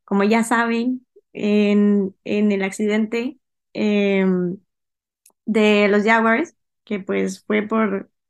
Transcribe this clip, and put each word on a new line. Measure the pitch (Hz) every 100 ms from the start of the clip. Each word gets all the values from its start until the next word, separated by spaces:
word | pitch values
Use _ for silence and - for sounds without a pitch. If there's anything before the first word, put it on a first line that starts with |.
como | - 196
ya | 196 226
saben, | 220 233 233 233 247 254 _ _ _
en, | - 208 208 208 208 208 202 190 -
en | - 208 208
el | 196
accidente, | 190 196 214 214 214 233 247 - _ _ _
em, | 208 214 208 202 196 190 180 180 190 _ _ _ _ _ _ _ _ -
de | 214 214 208 208
los | 208
Jaguars, | 208 226 226 226 339 _ _ _
que | - 208
pues | 190 196 190 190 -
fue | 214
por, | 208 220 214 196 - _ _